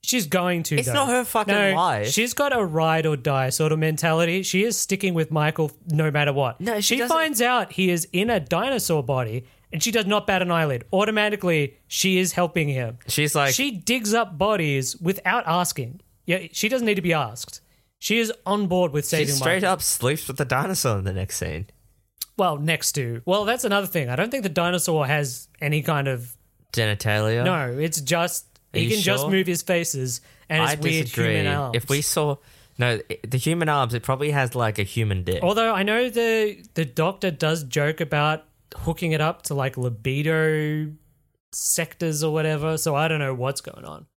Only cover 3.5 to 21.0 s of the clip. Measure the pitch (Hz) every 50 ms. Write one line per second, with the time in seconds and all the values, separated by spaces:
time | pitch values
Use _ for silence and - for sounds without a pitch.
3.5 | 127 - 156 156 156 156 156 160 160 151 165 170 160 160 170 170 170 190 185 -
4.5 | - 185 202 240 214 - - - 202 190 202 185 175 165 156 156 156 156 151 151
5.5 | 156 - 160 147 - - - 170 156 151 156 156 143 151 147 143 139 139 139 123
6.5 | 117 - 175 220 226 208 202 - 233 254 240 247 320 320 320 311 294 214 240 240
7.5 | 247 233 196 175 - - 190 185 175 170 165 - - 180 202 233 240 190 147 -
8.5 | 170 170 220 262 277 226 - - 170 151 131 117 135 127 123 110 110 123 123 -
9.5 | _ _ _ _ - 165 - 233 214 226 214 185 208 208 202 - 196 185 180 180
10.5 | 170 165 160 147 131 117 123 - - 185 208 214 220 214 208 208 208 208 196 175
11.5 | 165 156 147 135 - _ _ _ - - - 190 185 185 185 175 - - 180 165
12.5 | - 175 156 147 139 131 123 113 120 - - - - - 151 151 - 156 143 139
13.5 | 127 - 269 285 233 180 - - 240 262 220 208 214 233 226 190 175 143 185 208
14.5 | 214 196 165 151 143 135 131 127 - - 175 175 190 190 - 185 185 180 - 160
15.5 | 165 180 175 - - - 127 117 139 190 - _ _ _ _ - 170 185 175 160
16.5 | - - - 220 254 254 240 220 208 196 165 175 170 156 135 110 107 120 - -
17.5 | - - _ _ _ _ _ _ _ _ - - 208 233 226 220 226 - _ 185
18.5 | 202 208 202 180 180 185 180 160 139 151 143 - - 156 151 139 143 135 135 147
19.5 | 175 190 196 180 190 175 - - - - 120 127 143 156 - - 131 - 147 123
20.5 | 127 127 147 185 190 - - 131 107 98